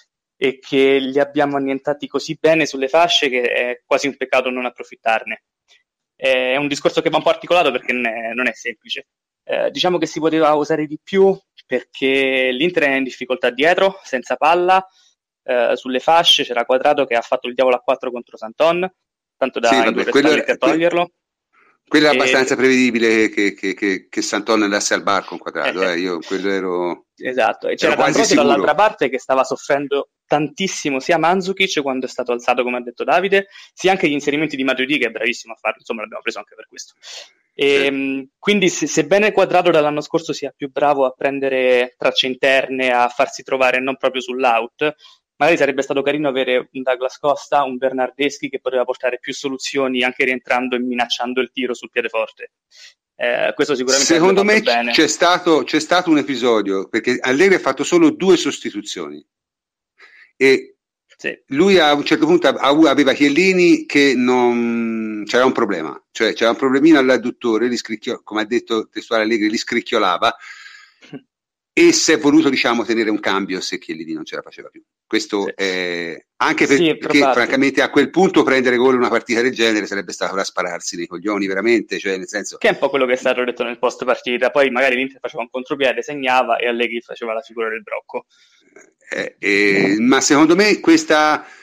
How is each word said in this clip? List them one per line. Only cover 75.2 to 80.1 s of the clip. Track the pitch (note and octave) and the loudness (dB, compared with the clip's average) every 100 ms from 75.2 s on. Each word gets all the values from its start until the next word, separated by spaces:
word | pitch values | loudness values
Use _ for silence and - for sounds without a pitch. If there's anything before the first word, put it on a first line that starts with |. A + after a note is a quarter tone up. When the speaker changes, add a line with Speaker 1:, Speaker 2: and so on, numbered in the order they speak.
| - G2+ G2 - | -4 -4 -4 -4
Speaker 1:
Sì. | |
Speaker 2:
è | F#2+ F#2 F2+ E2+ E2+ D#2 _ - | -4 -2 -4 -6 -8 -12 _ -4
anche | C#3 D#3 D3 | -2 0 2
per-, | C#3 | 4
Speaker 1:
Sì, | E3 | 2
è | - | 0
Speaker 2:
perché | - C#3+ C3+ | 0 2 4
Speaker 1:
probabile. | |
Speaker 2:
francamente | A#2+ A2+ C3+ C3+ C#3 | 2 2 2 2 2
a | B2+ | 2
quel | D3 C3+ | 2 2
punto | E3+ F#3+ D#3+ | 2 4 4
prendere | C3+ C3 B2+ B2 | 4 2 2 4
gol | C3 | 4
in | B2+ | 4
una | A#2 | 2
partita | A2+ - A2+ | 0 -2 0
del | B2+ | 0
genere | B2 A2+ G#2+ G2 | 0 0 0 -2
sarebbe | G2+ F#2+ | -6 -8